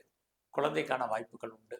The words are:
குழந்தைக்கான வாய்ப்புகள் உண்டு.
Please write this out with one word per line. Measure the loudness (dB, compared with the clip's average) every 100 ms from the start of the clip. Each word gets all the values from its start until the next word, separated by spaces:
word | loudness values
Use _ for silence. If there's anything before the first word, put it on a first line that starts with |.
| -14 _ _ _ _
குழந்தைக்கான | 0 2 2 2 0 2
வாய்ப்புகள் | 0 -4 -8 -10 -10
உண்டு. | -14 -14